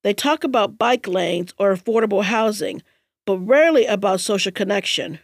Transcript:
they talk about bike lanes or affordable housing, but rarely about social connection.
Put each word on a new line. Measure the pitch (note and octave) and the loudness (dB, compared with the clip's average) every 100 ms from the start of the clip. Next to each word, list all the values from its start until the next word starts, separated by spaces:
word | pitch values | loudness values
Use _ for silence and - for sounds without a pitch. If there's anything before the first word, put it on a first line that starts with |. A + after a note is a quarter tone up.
they | G3+ | -2
talk | G#3 C#4+ D#4 | -2 -2 -2
about | D#4 B3 G3+ - | 0 0 -2 -2
bike | A#3 B3 - | 0 0 -2
lanes | F#3 E3+ F3 F3+ - | -2 -2 -4 -6 -2
or | G3 | 0
affordable | F#3 A3+ A3+ A3 G3+ | 0 0 0 2 0
housing, | G3 A3+ A3 G#3 F#2+ F#2+ _ _ _ _ - | 0 0 0 -2 -6 -8 _ _ _ _ -4
but | F#3+ | -4
rarely | F#3 C#4 E4 D4+ A3+ | 2 4 6 4 2
about | G3+ G3 F#3+ | 0 0 0
social | - G3+ G3 | -2 -2 -2
connection. | F3+ G3 G3+ - - C#3+ D#3+ | -2 -2 -2 -2 -6 -6 -12